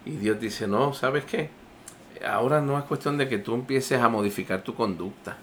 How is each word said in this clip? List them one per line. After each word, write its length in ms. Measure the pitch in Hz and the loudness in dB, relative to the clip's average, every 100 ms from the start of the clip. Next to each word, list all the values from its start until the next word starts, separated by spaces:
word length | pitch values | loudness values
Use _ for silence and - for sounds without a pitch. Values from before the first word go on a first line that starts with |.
Y 80 | - | -8
Dios 260 | 101 104 104 | -2 -2 0
dice, 260 | 110 - 107 | -2 -4 0
"No, 240 | 104 143 | 2 2
¿sabes 320 | 139 127 113 | 0 -2 -2
qué? 260 | - - 156 - - - - - - - - | -2 -4 -4 -10 -20 -20 -20 -20 -20 -8 -2
Ahora 340 | 101 123 151 | 2 4 4
no 160 | 139 139 | 4 0
es 60 | |
cuestión 320 | 139 143 147 147 | 0 -2 0 0
de 120 | 131 | 2
que 100 | 110 | 0
tú 160 | 101 | 0
empieces 460 | 120 127 135 131 131 | -2 2 0 2 4
a 80 | 117 | 4
modificar 540 | 110 101 101 92 95 | 4 0 0 -2 -4
tu 120 | 110 | -4
conducta". 640 | 113 110 85 90 127 104 - | -2 0 0 -6 -8 -14 -14